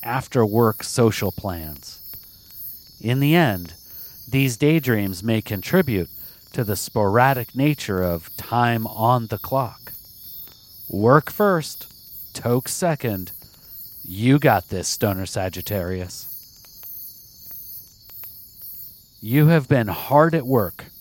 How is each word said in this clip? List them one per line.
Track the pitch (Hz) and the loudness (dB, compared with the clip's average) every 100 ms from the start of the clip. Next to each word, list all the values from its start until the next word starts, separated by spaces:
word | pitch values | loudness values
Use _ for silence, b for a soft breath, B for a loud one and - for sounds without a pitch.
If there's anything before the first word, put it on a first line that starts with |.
after-work | 113 131 - 127 107 110 113 - | -4 -4 0 2 4 4 2 2
social | - - 113 - 98 | -4 2 2 2 -4
plans. | - 101 85 78 71 - - - - B B B B B B B - | -4 -8 -8 -10 -14 -18 -20 -18 -20 B B B B B B B -8
In | 110 131 | -4 0
the | 143 170 | 2 4
end, | 143 92 87 82 B B B B B | 4 0 -6 -16 B B B B B
these | 135 135 113 | 0 0 2
daydreams | 147 160 127 110 98 87 | 2 4 2 2 0 -4
may | 110 110 | -2 -2
contribute | - 104 - 185 147 98 82 - B B B | -2 -6 0 0 2 0 -2 -8 B B B
to | - | -4
the | 107 98 | -2 -4
sporadic | - 117 101 113 135 127 113 | -2 0 2 4 4 2 -2
nature | 123 147 147 - 95 | 0 0 0 -2 0
of | 90 85 - - | 0 -2 -6 -16
time | - 117 120 117 110 | -4 2 2 0 -4
on | - 113 123 113 | 0 2 2 0
the | 107 | -6
clock. | - 135 117 - - - - - - - B B B B B | -2 -2 -2 -8 -18 -20 -20 -20 -20 -20 B B B B B
Work | 98 110 151 - | 0 6 6 4
first, | - 208 175 143 - - - - - - | 0 2 2 -2 -10 -18 -20 -20 -20 -16
toke | - 117 127 - | -6 -2 0 -2
second. | - 175 151 120 95 90 - B B B B B B | -2 -2 -2 -2 -4 -8 -16 B B B B B B
You | - 95 120 143 | -12 -2 4 4
got | 143 101 - | 6 2 0
this, | 95 - | -6 -4
Stoner | - 107 92 92 | -2 0 0 -4
Sagittarius. | 101 95 92 - 101 87 92 90 - - - - - - - - - - - - - - - - - - - - - - - - - - - - - _ _ | -4 -6 -6 -6 -4 -4 -4 -8 -12 -16 -18 -20 -20 -20 -20 -18 -18 -18 -20 -20 -20 -20 -18 -16 -18 -20 -20 -20 -20 -20 -20 -20 -20 -18 -16 -18 -20 _ _
You | 107 135 151 | 0 4 6
have | 165 131 | 6 4
been | 139 107 | 2 0
hard | 85 - 143 160 | -6 2 4 4
at | 160 123 | 2 2
work, | 127 90 - - - | 2 0 -4 -18 -20